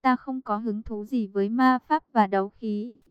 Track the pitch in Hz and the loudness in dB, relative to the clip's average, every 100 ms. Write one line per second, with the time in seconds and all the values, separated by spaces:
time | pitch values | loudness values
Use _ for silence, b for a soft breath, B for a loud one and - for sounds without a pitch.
0 | 262 247 - 262 247 214 226 208 - 214 | 2 0 -2 -8 -4 -4 -2 -6 -6 -8
1 | 208 254 202 202 202 233 262 254 _ 311 | -4 -4 -2 -2 0 2 4 2 _ -4
2 | _ 240 196 196 196 _ 226 208 240 208 | _ 0 2 2 -2 _ -6 -6 -8 -14
3 | _ | _